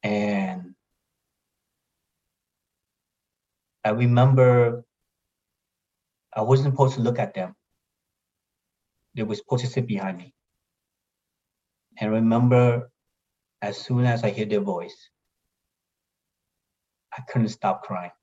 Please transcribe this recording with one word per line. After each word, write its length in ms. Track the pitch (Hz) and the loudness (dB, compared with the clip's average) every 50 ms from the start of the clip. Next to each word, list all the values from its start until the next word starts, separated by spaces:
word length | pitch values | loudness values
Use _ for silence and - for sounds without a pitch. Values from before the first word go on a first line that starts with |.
| - | -4
And 720 | 104 104 104 104 104 104 98 95 92 92 90 90 87 - _ _ _ _ _ _ _ _ _ _ _ _ _ _ _ _ _ _ _ _ _ _ _ _ _ _ _ _ _ _ _ _ _ _ _ _ _ _ _ _ _ _ _ _ _ _ _ _ _ _ _ _ _ _ _ _ _ _ _ _ _ _ | -2 -2 -2 -2 -2 -2 -2 -4 -4 -6 -10 -14 -16 -20 _ _ _ _ _ _ _ _ _ _ _ _ _ _ _ _ _ _ _ _ _ _ _ _ _ _ _ _ _ _ _ _ _ _ _ _ _ _ _ _ _ _ _ _ _ _ _ _ _ _ _ _ _ _ _ _ _ _ _ _ _ _
I 60 | 110 | -2
remember 920 | 110 117 123 120 120 123 127 135 131 131 127 127 123 123 120 117 117 120 - _ _ _ _ _ _ _ _ _ _ _ _ _ _ _ _ _ _ _ _ _ _ _ _ _ _ _ _ _ - | 0 2 2 2 4 6 6 6 6 6 6 6 6 6 4 2 0 -4 -12 _ _ _ _ _ _ _ _ _ _ _ _ _ _ _ _ _ _ _ _ _ _ _ _ _ _ _ _ _ -6
I 100 | 110 110 | -6 0
wasn't 300 | 127 131 135 139 143 131 | 2 2 2 2 0 2
supposed 220 | - 139 131 - | 2 2 2 2
to 60 | 127 | 0
look 180 | 113 120 117 - | -2 -2 0 -2
at 160 | 190 - - | -4 -6 -6
them. 220 | 190 185 180 - _ _ _ _ _ _ _ _ _ _ _ _ _ _ _ _ _ _ _ _ _ _ _ _ _ _ _ _ _ _ _ _ | -10 -10 -10 -12 _ _ _ _ _ _ _ _ _ _ _ _ _ _ _ _ _ _ _ _ _ _ _ _ _ _ _ _ _ _ _ _
They 100 | 127 107 | -8 -6
were 100 | 107 107 | -6 -6
supposed 300 | - - _ 135 123 127 | -8 -4 _ -4 -2 -2
to 60 | 123 | -4
sit 160 | - 139 123 | -4 -4 -4
behind 320 | 120 107 98 98 95 92 87 | -4 -4 -6 -6 -6 -8 -10
me. 140 | - - _ _ _ _ _ _ _ _ _ _ _ _ _ _ _ _ _ _ _ _ _ _ _ _ _ _ _ _ _ _ _ _ _ - | -14 -20 _ _ _ _ _ _ _ _ _ _ _ _ _ _ _ _ _ _ _ _ _ _ _ _ _ _ _ _ _ _ _ _ _ -8
And 140 | 107 107 110 | -6 -2 0
remember, 760 | 113 113 113 113 117 123 120 127 123 123 120 120 120 120 - _ _ _ _ _ _ _ _ _ _ _ _ _ _ | 0 2 2 2 4 4 4 4 4 4 4 2 0 -4 -10 _ _ _ _ _ _ _ _ _ _ _ _ _ _
as 160 | - 104 101 | -10 -10 -8
soon 280 | - - - 127 123 123 | -10 -8 -4 -2 0 2
as 180 | 123 117 113 120 | 0 0 0 -2
I 80 | 107 | -4
hear 160 | 98 - 107 | -4 -4 -4
their 140 | 104 107 104 | -2 -2 -2
voice, 360 | 98 101 92 85 85 - - _ _ _ _ _ _ _ _ _ _ _ _ _ _ _ _ _ _ _ _ _ _ _ _ _ _ _ _ _ _ _ _ _ _ _ _ _ _ _ _ _ _ _ - | -2 -2 -6 -8 -8 -12 -16 _ _ _ _ _ _ _ _ _ _ _ _ _ _ _ _ _ _ _ _ _ _ _ _ _ _ _ _ _ _ _ _ _ _ _ _ _ _ _ _ _ _ _ -18
I 100 | - 127 | -18 -16
couldn't 260 | - - 127 113 104 | -8 -4 -2 -2 -2
stop 340 | 101 _ - 101 92 - - | -4 _ -4 -4 -4 -4 -8
crying. 300 | - 98 92 90 87 - _ | -12 -10 -10 -10 -12 -18 _